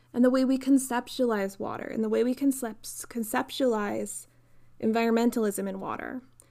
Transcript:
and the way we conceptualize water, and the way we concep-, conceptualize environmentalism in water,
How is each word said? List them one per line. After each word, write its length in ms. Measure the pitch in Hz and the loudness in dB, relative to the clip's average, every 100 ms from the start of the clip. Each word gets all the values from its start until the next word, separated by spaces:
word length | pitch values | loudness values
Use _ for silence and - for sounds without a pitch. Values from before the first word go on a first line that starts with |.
| _ | _
and 100 | - | 4
the 80 | 254 | 4
way 140 | 262 | 4
we 140 | 262 262 | 2 2
conceptualize 1000 | 262 277 262 240 233 - 247 214 196 196 | 4 4 4 -4 -4 0 0 2 -2 -6
water, 260 | 214 - | -8 -8
and 200 | - 226 | -6 -2
the 40 | 220 | 0
way 140 | 226 | 2
we 120 | 240 | 2
concep-, 720 | 254 277 269 233 214 - - - | 2 2 0 -2 -8 -14 -14 -10
conceptualize 1200 | 240 220 254 262 - 262 220 202 220 208 - - _ _ - - - | -8 -4 -4 -4 0 2 2 0 -4 -6 -10 -16 _ _ -20 -20 -4
environmentalism 840 | 220 226 226 226 240 240 214 196 196 | 0 2 4 4 4 2 0 -2 -4
in 140 | 190 | -6
water, 400 | 165 113 - 262 - _ - | -8 -8 -8 -10 -12 _ -20